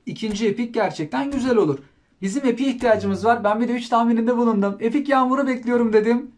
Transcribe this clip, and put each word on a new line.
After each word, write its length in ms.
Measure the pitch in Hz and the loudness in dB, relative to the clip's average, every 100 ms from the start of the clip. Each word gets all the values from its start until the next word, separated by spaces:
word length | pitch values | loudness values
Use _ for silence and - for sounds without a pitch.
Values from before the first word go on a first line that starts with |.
| - | -14
ikinci 420 | - 214 202 220 | -8 -6 -2 -2
epik 260 | 202 233 | -2 -4
gerçekten 560 | 233 190 - 151 254 277 | -2 -2 -2 -6 -4 -4
güzel 260 | 269 254 226 | -2 0 2
olur. 220 | 156 135 - _ _ _ | 2 0 -8 _ _ _
Bizim 240 | 196 247 269 | -6 -2 0
epiğe 240 | 226 269 | 0 0
ihtiyacımız 540 | 240 247 214 202 185 | 0 0 2 0 0
var. 200 | 214 233 | 0 2
Ben 160 | 202 214 | 0 0
bir 80 | 240 | 0
de 40 | |
üç 160 | 240 240 | -2 0
tahmininde 480 | 233 233 226 226 233 | 0 2 2 2 2
bulundum. 400 | 240 202 202 196 | 2 2 0 -2
Epik 280 | 226 294 285 | -2 -2 2
yağmuru 380 | 269 254 262 269 | 2 2 0 0
bekliyorum 460 | 247 233 240 226 | -2 -2 0 4
dedim. 380 | 214 208 240 - | 4 4 0 -2